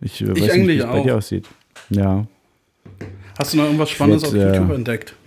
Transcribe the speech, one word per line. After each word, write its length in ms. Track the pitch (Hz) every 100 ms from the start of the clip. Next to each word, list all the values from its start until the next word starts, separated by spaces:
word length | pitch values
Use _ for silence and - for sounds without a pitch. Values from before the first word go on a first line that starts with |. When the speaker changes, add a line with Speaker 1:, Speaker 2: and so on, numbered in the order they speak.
Speaker 1:
Ich, 200 | - -
äh, 40 | 104
Speaker 2:
Ich 40 |
Speaker 1:
weiß 100 | 92
nicht, 100 | 104
Speaker 2:
eigentlich 260 | - 185 156
Speaker 1:
wie 20 |
es 40 | 117
bei 60 | 135
Speaker 2:
auch. 40 |
Speaker 1:
dir 120 | 131 113
aussieht. 300 | - 92 - - _ - -
Ja. 360 | 98 98 98 110 _ _ _ _ _ - - - - - -
Speaker 2:
Hast 160 | 135
du 40 | 151
noch 80 | 147
irgendwas 240 | 151 151
Speaker 1:
Ich 60 | -
Speaker 2:
Spannendes 380 | 107 104 -
Speaker 1:
werd, 160 | 104 98
Speaker 2:
auf 40 | 95
YouTube 160 | 92
Speaker 1:
äh, 40 | 135
Speaker 2:
entdeckt, 400 | 117 113 - -